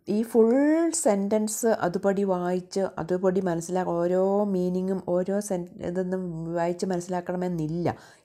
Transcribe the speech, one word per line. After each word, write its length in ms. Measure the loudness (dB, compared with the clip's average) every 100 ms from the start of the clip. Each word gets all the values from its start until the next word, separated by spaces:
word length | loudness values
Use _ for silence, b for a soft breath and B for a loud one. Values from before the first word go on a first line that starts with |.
| -4
ഈ 140 | -2
ഫുൾ 680 | 2 4 6 6 4 4 2
സെന്റൻസ് 800 | 2 2 2 2 0 0 0 0
അതുപടി 560 | 2 0 0 0 2
വായിച്ച് 560 | 0 0 0 -2 -2 -2
അതുപടി 640 | -2 -4 -2 0 2 2
മനസ്സിലാ-, 460 | 0 -2 -2 -2 0
ഓരോ 560 | 0 2 2 2 2
മീനിങ്ങും 600 | 2 0 0 0 -2 -2 0
ഓരോ 320 | -2 0 -2
sen-, 440 | -2 -4 -6 -8
ഇതൊന്നും 680 | -6 -4 -2 -4 -4 -6 -4
വായിച്ച് 320 | -2 -2 -2 -2
മനസ്സിലാക്കണമെന്നില്ല 1120 | -2 -2 -4 -4 -4 -2 -2 -2 -2 -2 -4 B B